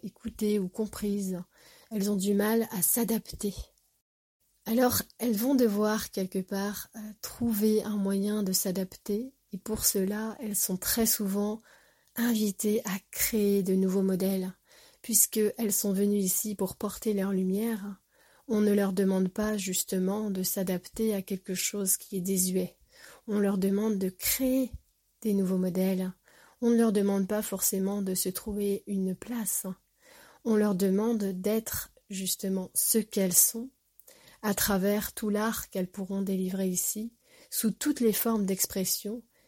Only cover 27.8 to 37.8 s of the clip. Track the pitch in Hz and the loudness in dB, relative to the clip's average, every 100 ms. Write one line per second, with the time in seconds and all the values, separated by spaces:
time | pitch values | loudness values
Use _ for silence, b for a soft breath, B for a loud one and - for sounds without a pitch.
27.8 | 190 202 190 185 190 185 - 202 202 202 | 0 -2 -2 -2 -2 -4 -6 -2 -2 -2
28.8 | - 196 190 180 214 240 202 - 190 190 | -2 -2 -2 -4 -6 -6 -4 -4 -6 -10
29.8 | _ B B B B B 240 214 208 185 | _ B B B B B 0 2 4 2
30.8 | 196 190 226 226 196 185 196 220 226 - | 2 4 2 0 -2 -2 0 -2 -2 -8
31.8 | - _ - 190 185 - 190 190 185 - | -10 _ -10 -6 -4 -2 -2 -2 -2 -2
32.8 | - 226 214 208 190 175 - 226 262 - | 2 2 2 0 4 4 4 2 -10 -14
33.8 | _ - B B B B 214 196 - 196 | _ -20 B B B B -2 0 2 2
34.8 | 196 208 - - 214 208 226 220 - 190 | 2 0 -2 -4 -2 0 0 -4 -6 -4
35.8 | 180 - 190 196 196 190 185 190 190 180 | -4 -6 -6 -4 -2 -2 -2 0 0 0
36.8 | - 214 226 - B B B - 226 - | -2 -4 -8 -12 B B B -2 0 0